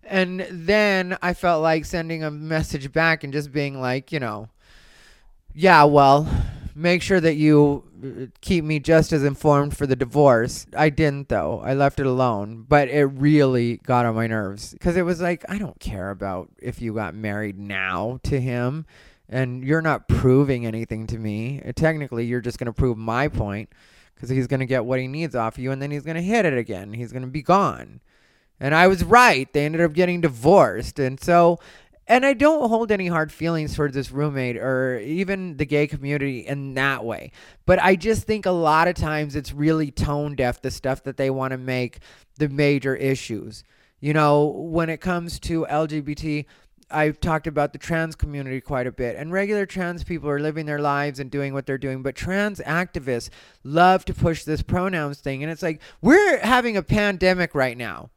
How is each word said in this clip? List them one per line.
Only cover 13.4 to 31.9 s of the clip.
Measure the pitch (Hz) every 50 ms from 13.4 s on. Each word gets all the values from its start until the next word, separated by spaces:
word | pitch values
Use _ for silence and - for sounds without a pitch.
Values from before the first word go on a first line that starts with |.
| 143 135 127 123 120 120 120 -
got | _ - 127 123 120
on | 117 113
my | 110 113
nerves, | 113 110 110 104 95 98 107 - - - -
'cause | - 180 170
it | 185 180
was | 170 180 160
like, | 180 175 175 165 - -
I | 185 208
don't | 208 143 - _
care | - - 113 98 90 98
about | 101 92 101 98 92 90 87 - _ _
if | - 123 113 -
you | 120 113 107
got | 110 107 90 78
married | 104 110 107 101 104 107 104 98 95
now | 101 101 101 95 95 95 92 85 101 113 127 131 _
to | - 147 139
him, | 123 131 123 120 123 123 139 160 156 _ _ - - - _ _ _ _
and | - 127 131 123 123 127 127
you're | 131 151 165 160
not | 160 143 110 - _
proving | - 117 127 131 127 135 143 139 135 123 117
anything | 117 107 113 113 - 113 110 110 110
to | 120 110
me. | 110 107 104 107 113 123 139 139 -
Uh, | - -
technically, | - 160 160 160 156 147 127 - 117 117
you're | 117 120 123
just | 107 120 117 -
gonna | 131 120 110
prove | - 127 127 117
my | 110 113 113 113 123 139 147
point, | - - - 104 98 104 107 - _ _ _ _ _ _ _ _ _ _
'cause | - 120
he's | 131 131 127 123
gonna | 139 131 131
get | 120 131 127 107
what | 123 131 131
he | 131
needs | 131 135 151 165 156 -
off | 123 113 113 - -
you, | 127 131
and | 135 135
then | 139 143 147
he's | 147 139
gonna | 151 160 165 170
hit | 185 220 240 208
it | 165 139
again. | 123 117 - 107 90 95 101 104
He's | 113 120 113 -
gonna | 127 127 127
be | 131 151 135
gone. | - 170 196 202 147 87 62 60 - 53 60 _ _ _ _ _ _ _ _ _ _ _ _ -
And | 135 151
I | 160 175
was | 190 196 175 175
right. | 165 202 240 247 240 170 131 135 - _
They | 147 143
ended | 151 160 160
up | 170 165 151
getting | 160 185 180 175 175
divorced. | 165 160 127 113 113 147 190 196 151 113 92 107 123 - - -
And | 139 127 131 131
so, | - - 170 175 170 170 175 170 - - - - _ _